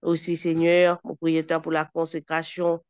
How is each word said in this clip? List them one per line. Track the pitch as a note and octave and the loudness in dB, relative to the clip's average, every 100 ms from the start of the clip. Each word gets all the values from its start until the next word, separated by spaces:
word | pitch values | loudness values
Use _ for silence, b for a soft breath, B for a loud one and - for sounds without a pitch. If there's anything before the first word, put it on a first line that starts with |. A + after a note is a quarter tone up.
Aussi, | - E3+ E3+ E3+ | -2 -2 -2 -4
Seigneur, | F3 E3 E3+ F3 F3+ F3 | -2 2 4 6 4 2
mon | - | -6
prière | - E3 D#3+ D#3+ E3 | -6 -2 -2 0 -4
pour | E3 | -2
la | D#3+ | -4
consécration | D#3 - E3 E3 D3 D#3+ D#3+ - F3 E3+ _ | -4 -4 -6 -6 -6 -6 -6 -4 -2 -2 _